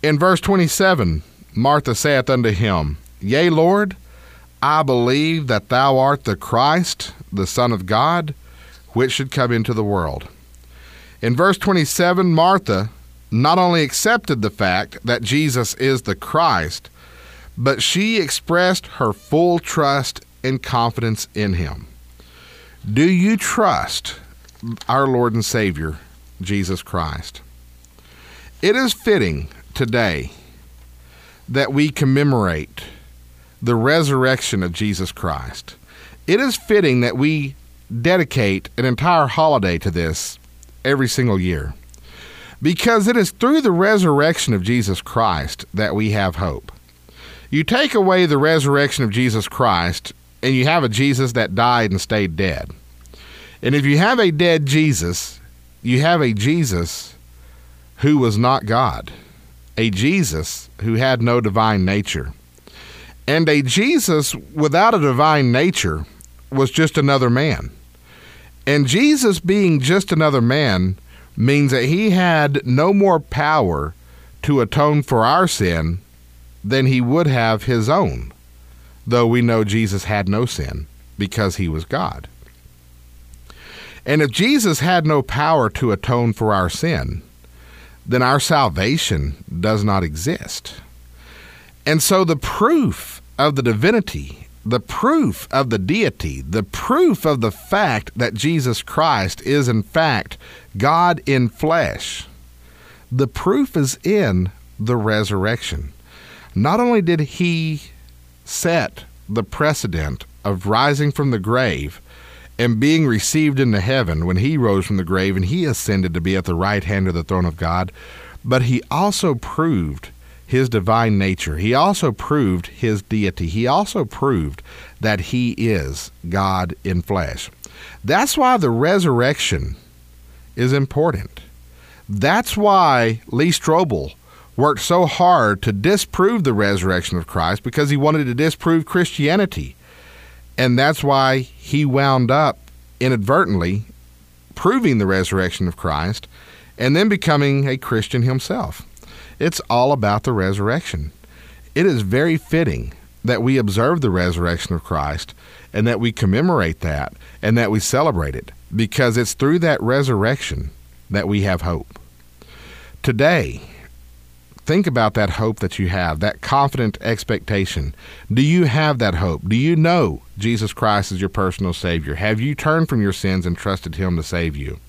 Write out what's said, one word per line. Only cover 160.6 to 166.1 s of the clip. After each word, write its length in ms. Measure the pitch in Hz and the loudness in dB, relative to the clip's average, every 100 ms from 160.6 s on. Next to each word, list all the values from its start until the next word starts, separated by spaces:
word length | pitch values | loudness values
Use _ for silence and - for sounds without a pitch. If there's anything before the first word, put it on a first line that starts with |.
| 65 - - - - | -8 -12 -20 -20 -6
that 180 | 95 95 | -4 0
we 140 | 104 | 0
have 220 | 101 90 | 0 -2
hope. 360 | 87 85 - - - - - - - - - - - - | -2 -4 -6 -20 -20 -20 -20 -20 -20 -20 -20 -20 -20 -6
Today, 580 | - 113 143 170 80 55 - - - - - - - - - - - | -2 2 4 2 0 -6 -16 -20 -20 -20 -20 -20 -20 -20 -20 -20 -2
think 220 | 165 180 | 0 2
about 260 | 120 107 | 2 2
that 180 | 107 101 | 2 -2
hope 280 | - 113 107 | 0 -2 -2
that 180 | 95 - | -6 -2
you 120 | 92 | -2
have, 300 | 92 87 | 0 -2